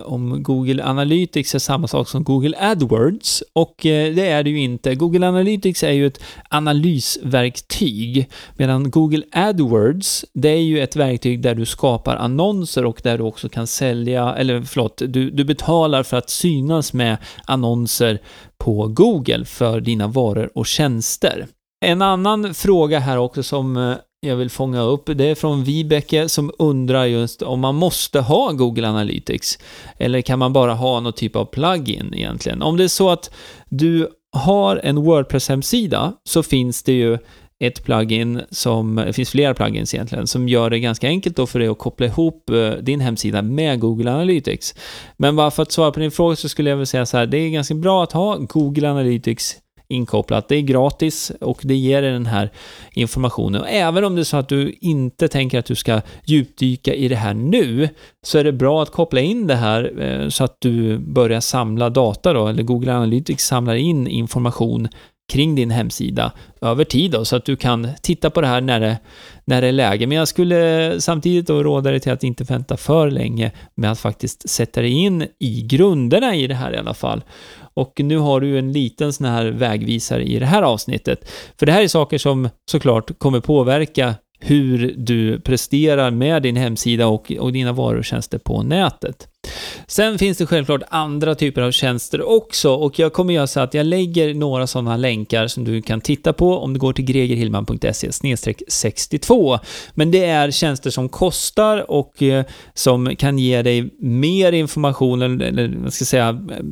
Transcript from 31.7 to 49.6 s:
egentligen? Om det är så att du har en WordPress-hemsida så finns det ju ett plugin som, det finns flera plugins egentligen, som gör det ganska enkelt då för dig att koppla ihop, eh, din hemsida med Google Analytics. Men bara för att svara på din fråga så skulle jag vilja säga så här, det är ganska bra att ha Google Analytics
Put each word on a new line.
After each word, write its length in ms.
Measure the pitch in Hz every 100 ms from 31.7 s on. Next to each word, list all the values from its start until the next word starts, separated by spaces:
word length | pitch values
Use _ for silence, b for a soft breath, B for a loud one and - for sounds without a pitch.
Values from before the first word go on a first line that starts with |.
| 185 123 104 -
egentligen? 480 | 50 107 117 - -
Om 140 | 147 170
det 80 |
är 40 | 180
så 220 | - 190
att 200 | 175 - B B B B
du 400 | 135 160 165 160 - _
har 440 | 139 139 202 196 190
en 200 | 147 147
WordPress-hemsida 1160 | 151 160 131 139 - 135 139 240 208 104 139 -
så 180 | - 165
finns 400 | 156 135 123 120
det 100 | -
ju 260 | 127 117 117 b b b _
ett 200 | 120 -
plugin 580 | - 117 110 113 117 120 -
som, 460 | - - 113 110 110
det 160 | 110
finns 180 | 110 127
flera 240 | 135 143
plugins 400 | 127 107 107 110
egentligen, 320 | - 113 - 113
som 220 | 127 123
gör 220 | 120 117
det 80 | 117
ganska 300 | 120 113 127
enkelt 280 | 175 190 170
då 100 | 127
för 120 | 123
dig 100 | 113
att 100 | 107
koppla 280 | 123 - 120
ihop, 440 | 110 165 160 -
eh, 200 | 117 110
din 280 | - 123 143
hemsida 420 | 127 113 104 104
med 380 | 107 139 156 127
Google 300 | 113 113 117
Analytics. 600 | 135 180 170 - - - B B B B -
Men 200 | 139 151
bara 140 | 151
för 120 | -
att 100 | 151
svara 180 | - 156
på 100 | 147
din 100 | 156
fråga 260 | 139 170 160
så 120 | 151
skulle 220 | - 147
jag 60 | 139
vilja 100 | 135
säga 200 | 131 120
så 100 | 123
här, 100 | 117
det 120 | 143
är 120 | 160
ganska 240 | 156 139
bra 280 | 156 180 190
att 100 | 170
ha 240 | 160 202 190
Google 540 | 127 156 143 147 147
Analytics 640 | 143 127 120 117 117 - -